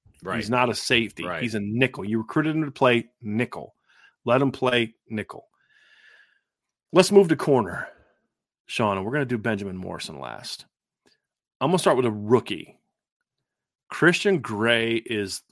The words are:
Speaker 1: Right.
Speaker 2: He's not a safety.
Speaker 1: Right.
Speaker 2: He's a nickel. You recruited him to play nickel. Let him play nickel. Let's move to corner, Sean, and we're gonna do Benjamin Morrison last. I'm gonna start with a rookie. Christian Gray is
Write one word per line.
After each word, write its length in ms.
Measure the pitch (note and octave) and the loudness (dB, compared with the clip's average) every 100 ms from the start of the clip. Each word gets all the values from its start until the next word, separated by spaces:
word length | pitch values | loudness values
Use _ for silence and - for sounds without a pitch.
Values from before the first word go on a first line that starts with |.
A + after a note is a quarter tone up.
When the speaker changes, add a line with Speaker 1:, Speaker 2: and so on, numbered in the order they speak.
| _ _ | _ _
Speaker 1:
Right. 140 | F2+ F2+ | -8 -6
Speaker 2:
He's 140 | G#2 | -2
not 180 | B2 B2 | 0 0
a 60 | |
safety. 500 | G#2 - B2 A2 - | -2 0 0 0 -6
Speaker 1:
Right. 160 | F2 E2+ | -8 -6
Speaker 2:
He's 140 | A#2 | -4
a 60 | G#2+ | -4
nickel. 440 | G2+ A2+ B2+ - | -4 0 0 0
You 140 | G2 A2+ | -4 -4
recruited 360 | A2 - D#3 D#3 | -2 -2 -2 -2
him 80 | |
to 60 | D3+ | -4
play 360 | - C3 A#2+ A2+ _ | 2 4 4 0 _
nickel. 540 | G#2 G#2+ B2 - - _ _ _ _ _ | -6 -4 -4 -6 -16 _ _ _ _ _
Let 180 | - B2 | 0 2
him 80 | C#3 | 2
play 440 | B2+ B2+ B2 A2+ - - | 0 0 0 -2 -6 -10
nickel. 400 | A2 G2 - - _ _ _ _ _ _ _ _ _ _ _ _ _ _ | -8 -8 -14 -20 _ _ _ _ _ _ _ _ _ _ _ _ _ _
Let's 200 | E3 F#3 | 4 6
move 160 | G3+ F#3 | 8 6
to 80 | D#3 | 4
corner, 520 | - C3+ F#2+ F2 - - _ _ _ _ _ _ - | 2 2 2 -6 -12 -16 _ _ _ _ _ _ -10
Sean, 300 | - A2 G2 | -4 -2 -2
and 80 | G2 | -4
we're 60 | |
gonna 120 | C#3+ | -4
do 140 | C3 A#2+ | -4 -4
Benjamin 380 | A2 G#2+ G2 F#2 | -4 -4 -6 -10
Morrison 420 | F#2 E2+ - C#2+ | -10 -10 -12 -12
last. 480 | B1+ A1 - - - _ _ _ _ _ _ _ _ - | -14 -14 -14 -16 -18 _ _ _ _ _ _ _ _ -4
I'm 80 | C#3+ | 0
gonna 100 | F3+ | 2
start 180 | - C3 | 4 2
with 80 | B2 | 2
a 40 | |
rookie. 640 | G#2+ G#2 A#2+ - F#2 E2 _ _ _ _ _ _ _ _ _ _ _ _ | -2 2 2 2 -8 -12 _ _ _ _ _ _ _ _ _ _ _ _
Christian 500 | - D#3+ F3 G#3 F#3 | 2 4 4 2 0
Gray 560 | A2+ G#2 A2+ A#2 A2+ A2+ | 0 0 2 2 2 -2
is 460 | - A2 G2 - - | -4 -4 -4 -8 -14